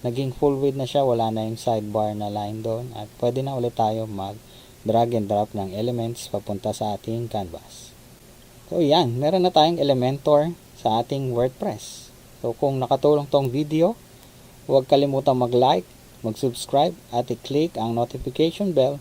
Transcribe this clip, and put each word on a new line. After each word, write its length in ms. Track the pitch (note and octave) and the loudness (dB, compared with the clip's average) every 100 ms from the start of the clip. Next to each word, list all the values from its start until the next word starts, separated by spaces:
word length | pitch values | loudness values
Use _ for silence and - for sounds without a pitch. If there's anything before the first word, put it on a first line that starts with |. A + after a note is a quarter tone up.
naging 320 | B2 A#2+ C3+ | -4 -4 -6
full 240 | B2 D3 C3+ | 0 0 2
width 160 | C#3 | 0
na 160 | C3+ C3 | -2 -2
siya, 160 | C#3+ C3+ | 0 2
wala 240 | A#2 A2+ | 2 0
na 160 | A2 A2 | -2 -4
yung 80 | |
sidebar 640 | A#2 - A2+ G#2 G#2+ G#2+ G#2 | -4 -2 -2 -2 -2 -2 -2
na 160 | G#2 | -6
line 320 | G#2 G#2 A2 A2 | -6 -6 -6 -6
doon. 240 | A2+ B2 A2 | -6 -6 -12
At 80 | G#2 - | -14 -4
pwede 240 | A#2+ B2+ C3+ | -2 -2 -4
na 80 | |
ulit 240 | C3+ A#2+ - | -2 -4 0
tayo 320 | A2 A2 A2 | 0 0 -6
mag 320 | G2+ F#2+ G#2+ - - - - | -6 -8 -10 -18 -20 -20 -10
drag 320 | - A2 A#2 | 0 2 2
and 160 | A#2 G2+ | 0 0
drop 240 | G#2 G#2+ | 0 0
ng 160 | G#2+ F#2+ | -4 -6
elements 560 | G2 A#2+ A#2+ A#2 A#2+ - | -4 -4 -4 -6 -8 -8
papunta 480 | G#2 - G2+ G#2+ | -8 -6 -6 -4
sa 240 | G#2 G#2+ G2+ | -4 -4 -6
ating 320 | - A2+ A#2 | -6 -6 -4
canvas. 640 | A2 F#2 D#2+ - - - - - - - - - - - | -6 -6 -12 -16 -20 -20 -20 -20 -20 -20 -20 -20 -20 -6
So 80 | E3+ | 0
yan, 400 | D3+ D#3+ C3+ A#2+ | 4 4 4 2
meron 240 | D3 F#3 F3+ | 0 2 4
na 80 | |
tayong 240 | E3+ D3+ E3+ | 4 4 4
Elementor 800 | C#3+ C3 B2 C#3 D3 D3 D#3 E3+ - - | 2 2 2 0 4 4 4 -4 -16 -4
sa 240 | A2+ A2 A#2+ | 0 0 0
ating 240 | C#3 C3+ | -4 -2
WordPress. 800 | A#2 B2+ C3 G#3+ G#2+ - - - - - - | 0 -2 -2 -6 -6 -12 -18 -20 -20 -20 -8
So 160 | B2 A2+ | -6 -2
kung 240 | C#3+ C3+ | -2 0
nakatulong 480 | B2+ C3+ D3 D3 C#3+ | 0 2 4 2 2
tong 240 | C#3+ C3+ | 0 2
video, 400 | C3 D3+ D#3 F3 A#3 - - - - - - - | -2 -2 2 2 0 -12 -20 -20 -20 -20 -18 2
huwag 240 | C3+ C3 | 2 4
kalimutang 480 | C#3 C#3+ C3+ C#3 B2+ | 4 4 2 2 2
mag-like, 480 | A#2+ A#2+ B2+ F3 F3+ - - - A2+ | 2 4 4 2 -2 -20 -20 -8 -8
mag-subscribe 720 | A2 C3+ A#2 - C#3 D3+ - - | -2 -4 -4 -2 2 2 -2 -6
at 160 | A#2+ B2+ | -4 -4
i-click 480 | A2+ - C#3 E3 - | -6 -2 0 0 -2
ang 160 | A2+ | -2
notification 800 | A#2 A#2+ C3 - B2+ D#3+ - G3+ | -2 -2 -4 -8 0 0 0 0
bell 240 | D#3+ C3 C#3+ | 2 2 0